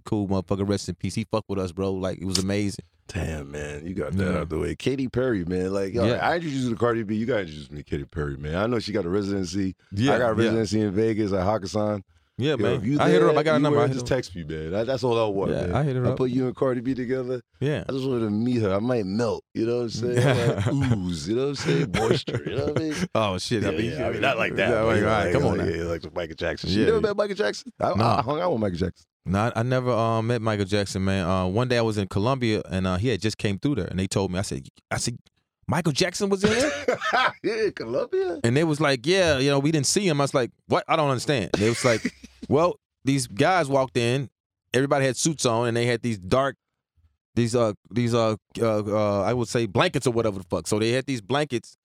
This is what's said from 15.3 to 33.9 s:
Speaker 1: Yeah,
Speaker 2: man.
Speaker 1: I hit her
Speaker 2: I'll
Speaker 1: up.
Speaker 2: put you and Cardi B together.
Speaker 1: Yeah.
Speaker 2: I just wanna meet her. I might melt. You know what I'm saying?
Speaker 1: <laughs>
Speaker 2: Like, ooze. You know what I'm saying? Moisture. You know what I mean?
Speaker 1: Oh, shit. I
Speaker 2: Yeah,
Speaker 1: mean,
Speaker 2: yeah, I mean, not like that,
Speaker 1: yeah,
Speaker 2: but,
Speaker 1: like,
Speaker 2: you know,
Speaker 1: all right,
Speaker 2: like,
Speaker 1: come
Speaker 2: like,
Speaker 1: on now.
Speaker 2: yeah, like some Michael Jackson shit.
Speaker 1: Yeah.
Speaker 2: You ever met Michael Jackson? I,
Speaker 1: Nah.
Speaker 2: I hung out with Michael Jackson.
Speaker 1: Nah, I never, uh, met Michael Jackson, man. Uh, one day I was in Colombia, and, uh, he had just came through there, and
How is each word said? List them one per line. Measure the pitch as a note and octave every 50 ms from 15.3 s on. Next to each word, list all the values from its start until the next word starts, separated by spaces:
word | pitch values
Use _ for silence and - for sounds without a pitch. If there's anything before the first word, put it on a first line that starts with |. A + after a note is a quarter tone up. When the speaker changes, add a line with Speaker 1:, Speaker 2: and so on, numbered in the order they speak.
| G2 G2 F#2 E2
Speaker 1:
Yeah, | - - F2+
Speaker 2:
man. | F2 F#2
Speaker 1:
I | B2 D3+
hit | C#3+ B2+
her | B2+ B2
Speaker 2:
I'll | B2 C3
Speaker 1:
up. |
Speaker 2:
put | B2 B2+ B2+
you | A#2+ C3 B2+
and | B2 G#2
Cardi | - C#3+ C3 B2 B2
B | A2+ C3 C3
together. | A#2+ B2+ A2+ C3 C3 B2+ B2 B2+ A#2+ - _ _ _
Speaker 1:
Yeah. | C3 C#3+ D3+ G2+ -
Speaker 2:
I | -
just | B2+ C3+ C3
wanna | C3+ B2 A#2+ A2+ G#2+
meet | G#2 G#2+ A#2 B2 B2 A#2+ A2
her. | F#2+ F#2+
I | G2+
might | A2+ B2 B2+ A#2 G2
melt. | F#2 G2 A2+ A#2+ A2 F#2 E2 - _ _
You | G#2+ A2
know | A#2 A#2+
what | B2 A#2+
I'm | A2+
saying? | - A2 A2+ A#2+ B2
Speaker 1:
<laughs> | B2 A#2+ C#3+ B2 A#2+ - C3+ -
Speaker 2:
Like, | G2+ G2 G#2 -
ooze. | C#3 C3+ C3 A2+ G2+ F2+ F2+ F2 D#2 C#2+ F2+
You | A2
know | B2+
what | C3+ C#3+
I'm | C#3+
saying? | - - E3 D#3+ E3 D3+ G#2 F2
Moisture. | - A2 A2+ B2 B2+ - - C#3 A#2 -
You | E2 G2
know | C3+ C#3+
what | D3+ D3 D#3
I | D#3+
mean? | D#3 D3 F3 F3+ - -
Speaker 1:
Oh, | A2+ A2 G2+ F#2
shit. | F2+ - - B2 G#2 F#2+
I | G2
Speaker 2:
Yeah, | F#2
Speaker 1:
mean, | G#2+ A#2 A#2
Speaker 2:
yeah, | - - -
I | A#2 -
mean, | G#2+
not | G#2 C#3 B2
like | A2+ G#2+ F#2+ -
that, | - F#2+ -
Speaker 1:
yeah, | A#2 A2
Speaker 2:
but, | A2
Speaker 1:
like, | A2+ A2
Speaker 2:
you | G#2+ G#2
know, | G#2+
Speaker 1:
all | A2
right, | G#2 F#2
Speaker 2:
like, | F2 -
Speaker 1:
come | - -
Speaker 2:
like, | G#2+
Speaker 1:
on | G2 F#2+
now. | F#2+ F#2+ E2
Speaker 2:
yeah, | E2 E2+
like | E2+ E2+ D#2+
some | E2+ D#2 D#2+
Michael | F2+ F2 D#2 D#2
Jackson | - F2 E2 D2+ - - -
shit. | F#2 -
Speaker 1:
Yeah. | G#2+
Speaker 2:
You | - A3+
ever | G#3+
met | A3 G#3 G#3
Michael | G#3 G#3 G3+ G3
Jackson? | F#3 G#3 G#3 G#3 - - A#3+ - -
I, | - - F2
Speaker 1:
Nah. | G2+ A2 A#2+ G#2+
Speaker 2:
I | - G#2
hung | B2 D3 D#3
out | F3+ F3+ D#3
with | A2+
Michael | G#2+ G2 F2
Jackson. | D#2 - F2+ - - _ _ _ _ _
Speaker 1:
Nah, | - F#2 G2+ A2 A#2+ -
I | G#2+ A#2
never, | B2+ B2+ B2+ B2+ B2+
uh, | A#2 G#2+ A2+ A2+ A2+ A2+ A2
met | A#2 B2 A2+
Michael | G#2+ A2+ G#2+ G2+ G2+
Jackson, | F2+ G#2 G#2 G2+ - - F#2+ F#2+
man. | F#2+ G2 G2 F2
Uh, | E2 F#2+ F#2 F#2
one | F2+ F#2+ A2+ B2+ B2
day | B2
I | A#2 A2+
was | A2 G#2+ G#2
in | G2
Colombia, | - - G2+ G2+ B2+ C3+ C3 A#2+ A2 G#2+ F#2 - -
and, | F2+ F#2+ F#2
uh, | F#2+ F2+
he | F#2 A2 C3
had | A2 F#2
just | - A2 -
came | - - G#2 G2 F#2
through | - C#3+ D3
there, | G#2+ E2+
and | -